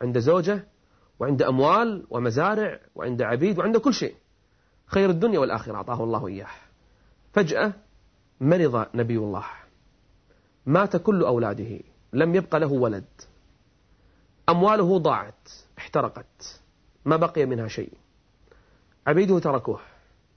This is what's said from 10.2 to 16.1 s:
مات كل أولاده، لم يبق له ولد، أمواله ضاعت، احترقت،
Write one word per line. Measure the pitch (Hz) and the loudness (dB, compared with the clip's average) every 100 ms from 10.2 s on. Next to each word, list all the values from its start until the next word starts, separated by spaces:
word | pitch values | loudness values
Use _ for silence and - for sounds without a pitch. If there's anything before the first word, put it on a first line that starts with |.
| _ _ _ _ 131 | _ _ _ _ 0
مات | 165 196 175 | 2 2 0
كل | 220 190 | 0 2
أولاده، | 151 120 113 107 113 95 - _ - | 2 0 -2 -4 -10 -12 -16 _ -6
لم | 120 165 | 0 2
يبق | 185 175 156 | 0 0 -2
له | 151 | 0
ولد، | 135 117 98 - _ - _ _ _ _ _ _ _ _ _ _ _ - | 0 0 -2 -10 _ -20 _ _ _ _ _ _ _ _ _ _ _ 0
أمواله | 175 196 214 175 190 | 2 4 4 2 2
ضاعت، | 151 110 101 - - - _ - | 2 -2 -6 -16 -20 -20 _ -20
احترقت، | - 147 120 | -4 -2 -2